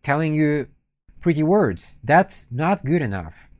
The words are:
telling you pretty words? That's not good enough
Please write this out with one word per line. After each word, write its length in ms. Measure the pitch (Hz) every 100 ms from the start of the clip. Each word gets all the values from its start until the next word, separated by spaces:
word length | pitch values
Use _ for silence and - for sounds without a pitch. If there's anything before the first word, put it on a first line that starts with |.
telling 320 | - 143 160
you 340 | 151 151 147 127 _ _ _ _ -
pretty 220 | 175 151
words? 560 | 156 202 139 85 - -
That's 480 | 113 160 196 - -
not 320 | 120 160 202
good 180 | 131 170
enough 460 | 123 98 80 - -